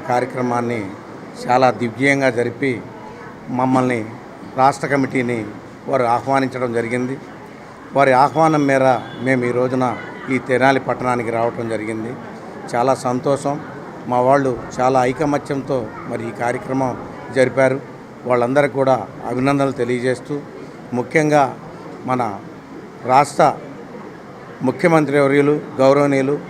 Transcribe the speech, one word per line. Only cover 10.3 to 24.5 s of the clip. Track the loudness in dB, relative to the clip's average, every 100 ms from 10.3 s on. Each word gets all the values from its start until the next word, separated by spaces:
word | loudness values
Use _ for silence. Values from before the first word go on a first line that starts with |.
ఈ | -4 0
తెనాలి | 4 4 4 0
పట్టణానికి | -2 0 0 -2 0
రావటం | 0 -2 -4 -4
జరిగింది. | -4 -6 -8 -10 -12 -14 -14 -14 -6
చాలా | 0 2 2 0
సంతోషం. | -2 0 0 -2 -6 -8 -14 -14 -12 -2
మా | 2 4
వాళ్ళు | 4 2 -2 -6 0
చాలా | 2 4 2
ఐకమత్యంతో | 0 0 -2 -2 -6 -2 -4 -4 -10 -8
మరి | -8 -8
ఈ | -4
కార్యక్రమం | -4 -4 -4 -2 -2 -4 -10 -14 -4 2
జరిపారు. | 2 4 2 2 -4 -16 -20 -10 0
వాళ్ళందరికీ | 2 4 4 2 2
కూడా | 2 2 0 -10 -6
అభినందనలు | 0 2 2 0 0
తెలియజేస్తూ, | -2 0 0 -2 -4 -8 -8 -14 -16 -16 -6 -4
ముఖ్యంగా | 0 2 4 4 4 0 -14 -16 -16 -10 -4
మన | -2 -2 -6 -12 -18 -18 -16 -16 -8 4
రాష్ట్ర | 4 4 4 2 2 -8 -16 -16 -16 -16 -16 -18 -18 -18